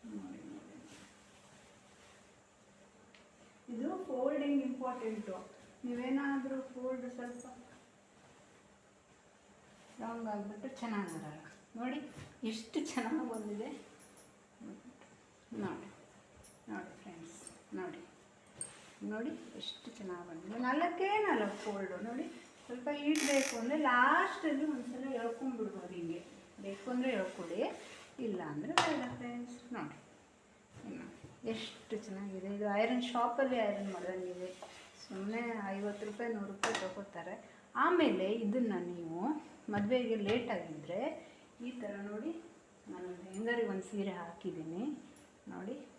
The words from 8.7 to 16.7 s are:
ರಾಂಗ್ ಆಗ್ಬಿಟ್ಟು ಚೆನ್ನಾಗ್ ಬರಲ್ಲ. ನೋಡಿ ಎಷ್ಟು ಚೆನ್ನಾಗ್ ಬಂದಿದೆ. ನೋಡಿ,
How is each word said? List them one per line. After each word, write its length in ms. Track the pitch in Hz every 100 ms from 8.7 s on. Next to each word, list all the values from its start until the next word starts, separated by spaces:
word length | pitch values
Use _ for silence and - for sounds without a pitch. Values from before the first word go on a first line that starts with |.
| - - - - - - - - - - - - 233
ರಾಂಗ್ 260 | 226 233 226
ಆಗ್ಬಿಟ್ಟು 360 | 208 202 208 262 -
ಚೆನ್ನಾಗ್ 320 | 233 208 180 160
ಬರಲ್ಲ. 240 | 151 156 - - - 226
ನೋಡಿ 220 | 247 294 - - - - 220
ಎಷ್ಟು 280 | 220 - 311 -
ಚೆನ್ನಾಗ್ 320 | 254 226 302 240
ಬಂದಿದೆ. 360 | 226 208 208 262 285 - - - - - - - - 214 196 - - - - - - - 226
ನೋಡಿ, 240 | 190 - - - - - - - - - -